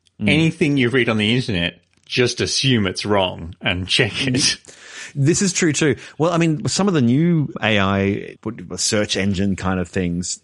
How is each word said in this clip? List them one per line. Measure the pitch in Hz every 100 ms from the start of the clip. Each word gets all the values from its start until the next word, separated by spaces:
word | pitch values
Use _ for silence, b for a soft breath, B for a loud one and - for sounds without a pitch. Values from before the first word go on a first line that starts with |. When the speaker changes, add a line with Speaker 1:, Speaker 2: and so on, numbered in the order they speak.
| _ _
Speaker 1:
Mm. | 104
Speaker 2:
Anything | 151 165 165 160 143
you | 120
read | 131 120
on | 110
the | 107
internet, | 123 127 92 87 - _ _
just | _ - 123 -
assume | 98 - 135 120 98
it's | 92 104
wrong | 101 92 95 85 -
and | - 92 92
check | 113 117 - 131
it. | 127 - - B B B B B
Speaker 1:
This | 143 139 170
is | 196
true | - 175
too. | 143 156 123 B B
Well, | 160
I | 170
mean, | 165 151 127
some | - 196
of |
the | 165
new | 117 131 170 165 135 -
A | 107 104
I, | 98 98 98 101 - -
what, | - - 90 90
search | - 107 104 -
engine | 98 95 98 92
kind | 95 92
of | 87
things, | 98 90 87 87 -